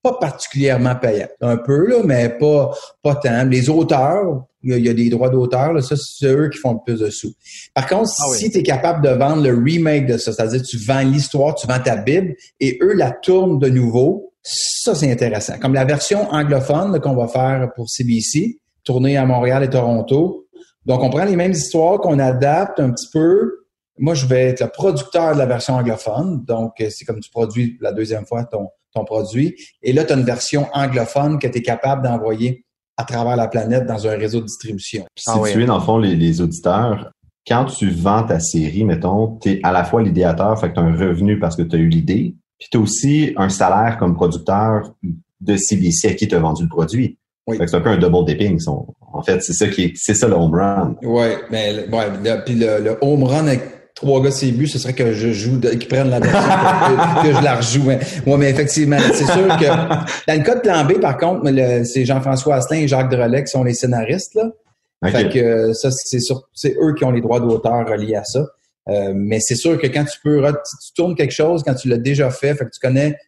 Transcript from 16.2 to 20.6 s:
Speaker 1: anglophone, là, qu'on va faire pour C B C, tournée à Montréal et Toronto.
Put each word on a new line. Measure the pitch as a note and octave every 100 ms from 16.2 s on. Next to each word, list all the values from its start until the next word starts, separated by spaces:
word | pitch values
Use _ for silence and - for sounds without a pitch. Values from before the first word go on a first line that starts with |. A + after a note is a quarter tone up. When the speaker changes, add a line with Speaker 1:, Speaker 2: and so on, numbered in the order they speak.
| G#3
Speaker 1:
anglophone, | D3+ D3 C#3 C3 D3 G3
là, | E3
qu'on | C#3+
va | B2+ A#2
faire | B2+ C3 C3+ B2 -
pour | A2+
C | -
B | A#2+ A2+
C, | G#2+ D3 G#3+ - _ _
tournée | - B2+ C3 C#3
à |
Montréal | C3 B2 B2 C3+
et | C3
Toronto. | C3 A#2 A#2 A2 C#3 F3 - _ -